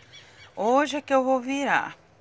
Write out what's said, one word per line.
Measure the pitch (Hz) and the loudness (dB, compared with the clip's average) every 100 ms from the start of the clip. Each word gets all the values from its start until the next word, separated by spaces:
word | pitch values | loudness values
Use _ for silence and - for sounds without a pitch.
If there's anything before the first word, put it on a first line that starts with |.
| - - - - - - | -20 -20 -20 -20 -18 -4
Hoje | 208 269 294 285 | 2 2 2 -4
é | |
que | - | 0
eu | 269 | 0
vou | 254 262 | 2 0
virar, | 247 277 254 156 - - _ _ | 0 -4 0 0 -2 -12 _ _